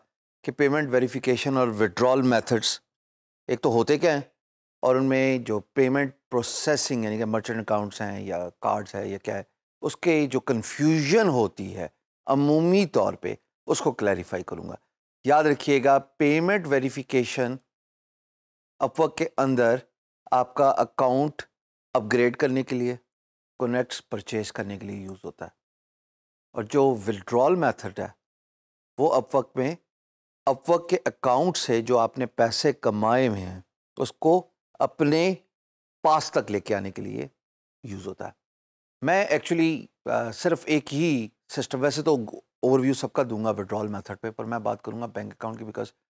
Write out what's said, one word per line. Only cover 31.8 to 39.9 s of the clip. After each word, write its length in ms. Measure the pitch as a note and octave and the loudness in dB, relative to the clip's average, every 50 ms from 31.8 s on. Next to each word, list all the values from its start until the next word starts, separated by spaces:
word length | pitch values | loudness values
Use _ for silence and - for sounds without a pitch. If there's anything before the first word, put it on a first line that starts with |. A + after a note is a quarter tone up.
जो 140 | A2+ A#2+ B2 | 2 2 2
आपने 300 | A#2 A2+ - - C3 B2 | 2 2 2 0 -4 -6
पैसे 460 | A2+ - - A#2 A2+ G#2+ - - D3 | -4 0 0 0 0 2 0 0 0
कमाए 540 | - - - A#2 G#2 G#2+ G#2+ A2+ A#2+ C3 C3 | 0 0 0 -2 0 2 2 2 4 4 2
हुए 120 | A#2 G#2 G2 | 2 0 -2
हैं, 260 | F#2 F#2 F#2 F#2 - _ _ _ _ _ - - | -6 -10 -12 -14 -18 _ _ _ _ _ -8 -6
उसको 520 | C3 - - - - D#3+ F3 F3+ F3 _ _ _ _ _ _ - | -6 -6 -4 0 2 4 4 4 2 _ _ _ _ _ _ -4
अपने 560 | - - - - D3+ D3 D#3 E3 F3 F#3+ F#3 - _ _ _ _ _ _ _ _ _ _ _ _ - | -4 -2 0 0 2 2 2 2 2 0 0 -4 _ _ _ _ _ _ _ _ _ _ _ _ 2
पास 280 | D#3+ D#3 D3+ - - - | 2 2 2 2 0 -2
तक 120 | D3 G#2+ G#2+ | -2 -2 0
लेके 240 | G#2 G2 - - G#2 | -2 -4 -2 -2 -2
आने 160 | G2 G2 F#2+ | -2 -4 -6
के 120 | - G#2+ | -10 -10
लिए 280 | G#2 G#2 G#2 - - C3+ _ _ _ _ _ _ _ _ _ _ - | -10 -8 -8 -8 -10 -10 _ _ _ _ _ _ _ _ _ _ -14
यूज़ 220 | A2+ G2 F#2+ F#2 | -12 -12 -10 -10
होता 200 | G2 F#2+ - G2 | -12 -12 -10 -12
है। 80 | - - _ _ _ _ _ _ _ _ _ _ _ _ - B2+ | -14 -14 _ _ _ _ _ _ _ _ _ _ _ _ -6 -2
मैं 340 | D#3 F3+ G3 G3+ - D3+ C3 | 0 0 0 0 0 0 -2
actually, 480 | - - E3+ E3 E3 E3 D#3 - - - | 0 -2 0 2 2 0 0 -2 -8 -14